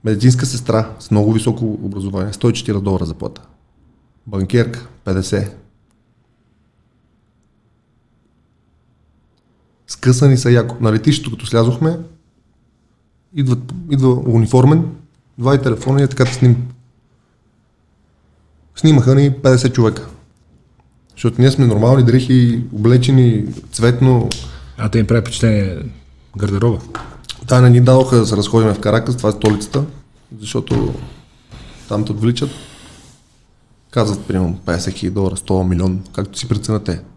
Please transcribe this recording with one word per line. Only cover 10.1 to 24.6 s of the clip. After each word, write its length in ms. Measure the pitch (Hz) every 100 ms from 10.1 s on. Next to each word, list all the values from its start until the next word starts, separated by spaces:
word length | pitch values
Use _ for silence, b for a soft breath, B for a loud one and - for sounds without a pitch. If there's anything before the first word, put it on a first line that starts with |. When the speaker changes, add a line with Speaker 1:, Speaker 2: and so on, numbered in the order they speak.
| 123 139 127
Speaker 1:
са 140 | 123
яко. 240 | 120 120 -
На 100 | 113
летището, 380 | 107 151 147 -
като 140 | 113 -
слязохме, 540 | 117 113 123 160 170 - _ _ _ _ _ _ _ _ _ _ _ _ 165
идва, 220 | 127 120 123 180 170
идва 240 | 139 131
униформен, 840 | 127 123 117 107 127 131 160 165 - _ _ _ -
два 180 | 123 139
и 60 |
телефона 400 | 131 110 - 139
и 20 |
е 40 | 135
така 180 | - 123
те 80 |
сним-, 340 | - 123 120 - - _ _ _ _ _ _ _ _ _ _ _ _ _ _ _ _ _ _ _ -
снимаха 400 | 156 147 123 135
ни 180 | 143
петдесет 400 | 131 131 127 127
човека. 360 | 123 110 107 - - _ _ _ _ _ _ _ _ _ -
Защото 220 | 117 117
ние 100 | 131
сме 140 | 139 123
нормални 380 | 104 113 135
дрехи, 600 | 120 127 127 127 120 113 120
облечени 720 | 104 110 123 123 135 123 107 95 - -
цветно. 580 | - 117 120 131 123 104 - B B